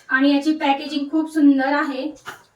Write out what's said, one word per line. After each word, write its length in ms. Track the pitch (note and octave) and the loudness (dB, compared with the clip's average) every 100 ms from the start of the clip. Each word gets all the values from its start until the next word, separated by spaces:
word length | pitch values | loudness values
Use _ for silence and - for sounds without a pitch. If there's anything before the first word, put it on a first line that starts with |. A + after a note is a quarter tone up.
| - | -4
आणि 240 | C4+ C#4+ | 0 2
याची 220 | C#4 D4+ - | 2 0 0
पॅकेजिंग 520 | D4 C#4 D4 D4+ C#4+ | 0 -2 -4 -8 -4
खूप 220 | D#4+ D4 | -2 -2
सुंदर 400 | D#4 C#4+ C4+ C4+ | 2 4 4 2
आहे. 380 | C#4+ D4 B3+ D4+ - - - _ | -2 -2 -6 -8 -12 -18 -20 _